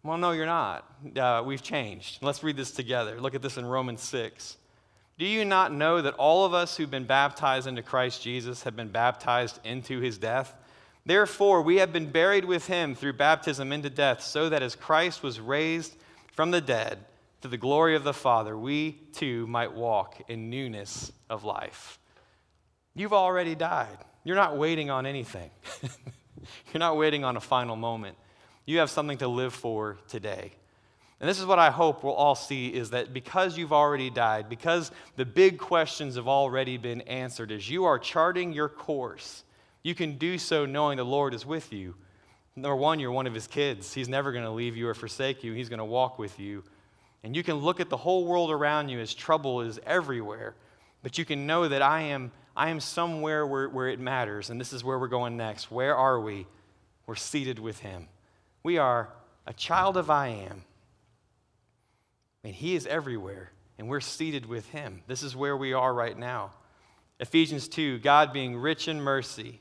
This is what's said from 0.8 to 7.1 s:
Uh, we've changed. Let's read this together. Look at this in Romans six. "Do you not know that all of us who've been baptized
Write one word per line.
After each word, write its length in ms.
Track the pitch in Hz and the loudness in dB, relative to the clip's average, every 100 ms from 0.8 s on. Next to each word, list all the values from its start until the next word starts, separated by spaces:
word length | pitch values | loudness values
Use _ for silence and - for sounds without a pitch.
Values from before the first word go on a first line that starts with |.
| - - 143 - | -12 -18 -8 0
Uh, 240 | 123 117 | 2 2
we've 200 | 127 135 | 0 -6
changed. 560 | - 147 110 90 - - | -4 -4 -4 -10 -14 -4
Let's 220 | 139 143 | -4 -2
read 140 | 160 139 | -4 -4
this 120 | 131 | -6
together. 500 | - 120 127 110 113 | -8 -2 -2 -2 -4
Look 140 | 131 | -6
at 80 | 135 | -4
this 160 | 135 127 | -6 -8
in 80 | 120 | -4
Romans 360 | 127 127 113 | -2 -2 -6
six. 560 | - 127 113 - - - _ _ _ _ _ - | -6 -6 -6 -10 -18 -18 _ _ _ _ _ -6
"Do 80 | 180 | -2
you 200 | 220 202 | 0 4
not 280 | 190 185 | 4 4
know 260 | 147 156 170 | 4 4 4
that 100 | 139 | 2
all 320 | - 143 175 190 | 4 6 8 6
of 80 | |
us 240 | 175 175 - | 4 0 -2
who've 140 | 147 | -4
been 140 | 135 | -4
baptized 600 | 123 | 2